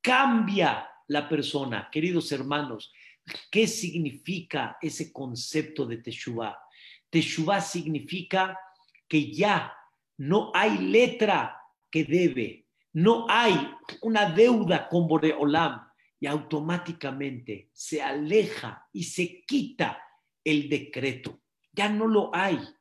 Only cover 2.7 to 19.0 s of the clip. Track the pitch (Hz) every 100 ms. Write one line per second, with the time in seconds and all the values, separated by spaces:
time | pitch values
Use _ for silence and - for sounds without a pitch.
2.7 | 110 - _ - _ - - - 208 220
3.7 | - 180 156 151 107 - 185 165 147 117
4.7 | - 156 - 156 - 135 120 - 156 151
5.7 | - 127 117 117 - - 117 110 - -
6.7 | - - - _ 165 160 - 160 196 -
7.7 | - 156 151 - 185 175 190 185 190 -
8.7 | _ _ _ _ 156 135 151 208 190 -
9.7 | - _ _ _ - 139 196 220 180 214
10.7 | 202 185 214 247 - 214 175 117 - -
11.7 | _ _ 160 139 165 175 127 104 - _
12.7 | _ _ 156 185 233 - 214 233 165 139
13.7 | - - - 226 220 196 165 233 233 185
14.7 | 160 - 175 165 156 156 - 147 156 160
15.7 | 117 - _ _ _ 143 151 - 151 156
16.7 | 175 175 165 139 135 139 123 120 101 -
17.7 | _ - 151 139 139 151 208 190 - 117
18.7 | - _ 190